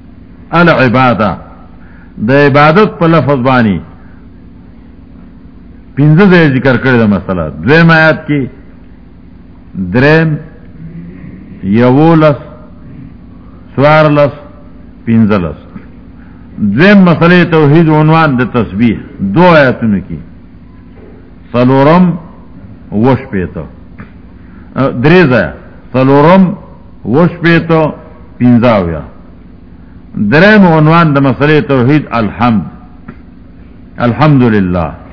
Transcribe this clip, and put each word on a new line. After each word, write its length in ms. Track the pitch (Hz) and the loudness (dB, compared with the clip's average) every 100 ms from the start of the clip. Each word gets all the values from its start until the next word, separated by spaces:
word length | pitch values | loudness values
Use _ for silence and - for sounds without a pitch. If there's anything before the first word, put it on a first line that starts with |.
| - - - - - | -20 -20 -20 -20 -6
العبادہ، 840 | 165 170 127 127 123 127 104 107 78 - - - - - - - - | 0 0 2 0 0 0 0 -2 -6 -14 -20 -20 -20 -20 -20 -20 -8
دا 300 | 107 139 143 | -2 2 2
عبادت 520 | 139 147 170 214 - | 2 2 2 0 -2
پر 100 | 165 | -2
لفظ 280 | 165 127 139 | 0 0 -2
بانی، 420 | 120 127 110 87 - - - - - - - - - - - - - - - - - - - - - | 0 0 0 -2 -8 -20 -20 -20 -20 -20 -20 -20 -20 -20 -20 -20 -20 -20 -20 -20 -20 -20 -20 -20 -14
پنزہ 300 | - 147 156 | -2 0 2
دے 240 | 202 180 160 | 4 4 2
ذکر 280 | 127 135 120 | 0 -2 -2
کرے 220 | 135 123 | 0 0
دا 80 | 110 | 0
مسئلہ۔ 360 | 101 92 90 78 71 | -2 -4 -6 -6 -6
دویم 260 | 87 156 165 | 0 2 4
آیات 360 | 160 160 151 - | 2 2 0 -4
کی، 200 | 147 123 - - - - - - - - - - - - | -6 -6 -12 -20 -20 -20 -20 -20 -20 -20 -20 -20 -20 -16
درم، 600 | - 92 107 139 160 160 151 - - - - - - - - - - - - | -10 -4 0 2 2 0 -4 -10 -20 -20 -20 -20 -20 -20 -20 -20 -20 -20 -12
یولس، 1040 | 95 107 123 131 160 165 156 135 - - - - - - - - - - - - - | -4 0 2 2 2 4 2 0 -8 -20 -20 -20 -20 -20 -20 -20 -20 -20 -20 -20 -14
سوارلس، 580 | - 143 156 151 147 143 - - - - - - - | -2 2 2 2 2 0 -2 -18 -20 -20 -20 -20 -14
پنزلس۔ 640 | - 113 107 104 85 71 - - - - - - - - - - | -2 0 2 0 -4 -10 -18 -20 -20 -20 -20 -20 -20 -20 -20 -8
دویم 420 | 104 107 190 208 | -4 0 4 4
مسئلے 460 | 180 156 170 180 | 4 2 2 2
توحید 440 | 170 165 147 151 160 | 2 2 2 2 2
عنوان 500 | 156 156 160 156 123 | 2 2 2 0 -2
دا 60 | 123 | -4
تسبیح، 440 | 123 92 92 117 92 - - | -4 -4 -2 -2 -2 -10 -10
دو 280 | 98 101 180 160 | -4 0 2 4
آیاتوں 440 | 135 113 117 98 - | 2 0 -4 -4 -6
کی، 80 | 78 - - - - - - - - - - - - - | -14 -16 -20 -20 -20 -20 -20 -20 -20 -20 -20 -20 -20 -8
سلورم، 580 | 117 127 135 139 175 180 160 - - - - - - - | -2 0 2 2 2 0 -2 -10 -20 -20 -20 -20 -20 -10
وش 380 | 101 123 123 - | -4 -2 -2 -4
پیتا، 300 | 101 87 85 73 - - - - - - - - - - - 135 127 | -8 -8 -10 -16 -18 -20 -20 -20 -20 -20 -20 -20 -20 -14 -6 -6 -2
دریز 280 | 135 180 160 | 0 2 2
آیا، 200 | 123 80 71 - - - | 0 -2 -8 -20 -20 -8
سلورم، 600 | 127 131 139 156 190 180 202 - - - - 101 | -2 0 2 4 2 2 -2 -14 -20 -20 -16 -6
وش 300 | 127 170 - | -2 -2 -2
پیتا، 420 | 165 170 165 160 151 - - - - - | -2 0 0 -2 -2 -6 -18 -20 -18 -2
پنزاویا۔ 600 | 123 120 120 107 87 80 - - - - - - - - - - - | 0 2 2 0 -2 -6 -12 -20 -20 -20 -20 -20 -20 -20 -20 -20 -10
درم 520 | - 202 139 196 220 185 | -4 0 2 4 4 4
عنوان 500 | 160 151 165 165 139 | 4 2 2 2 0
دا 40 | |
مسئلے 400 | 139 120 147 151 | 0 0 0 0
توحید 420 | 143 135 120 151 - | 0 0 0 0 -2
الحمد، 520 | 117 104 87 120 107 73 - - - - - - - - - - - - - | -6 -6 -4 -2 -2 -4 -12 -20 -20 -20 -20 -20 -20 -20 -20 -20 -20 -20 -6
الحمدللہ، 920 | 120 117 151 143 123 107 95 90 78 - - | -4 -2 0 2 2 0 -2 -4 -6 -10 -20